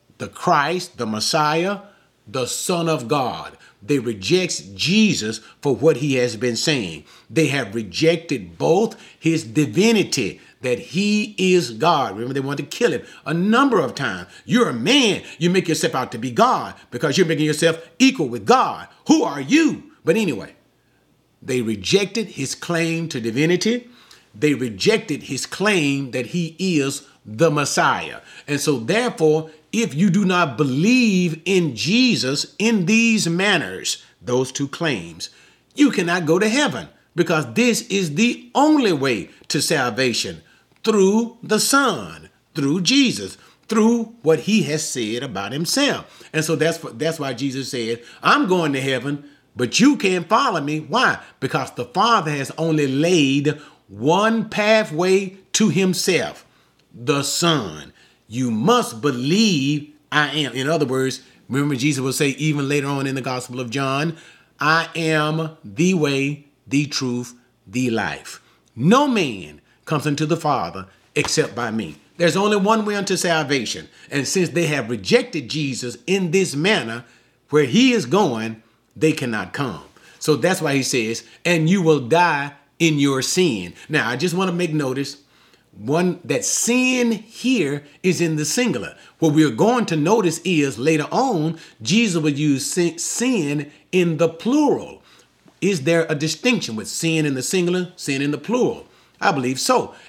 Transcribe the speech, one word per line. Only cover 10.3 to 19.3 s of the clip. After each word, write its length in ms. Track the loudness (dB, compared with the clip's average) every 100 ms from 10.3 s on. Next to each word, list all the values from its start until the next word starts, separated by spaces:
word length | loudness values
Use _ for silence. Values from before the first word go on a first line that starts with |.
| -8 -20 _
that 180 | -4 -4
he 560 | -4 -2 0 0 -2 0
is 340 | 2 2 2
God. 440 | -2 0 2 0 -4
Remember, 180 | -6
they 60 | -4
wanted 280 | -4 -6 -8
to 80 | -2
kill 140 | 0
him 120 | -2 -8 -14 -6
a 80 |
number 460 | -2 2 4 4 2
of 160 | 0 -4
times. 320 | -6 -6 -12 -14 0
"You're 240 | 2 2
a 40 |
man. 480 | 0 2 4 4 0 -6 -2
You 120 | 0
make 200 | 2 0
yourself 260 | 0 0 -2
out 160 | -6
to 60 | -6
be 140 | -4
God 420 | 2 2 2 -4 -12 -12
because 260 | -4 0 2
you're 100 | 2
making 180 | 2 0
yourself 320 | 2 0 0 -6 2
equal 280 | 2 4 -4
with 180 | -2 2
God. 420 | 2 2 -4 -14 _ 2
Who 160 | 2
are 180 | 2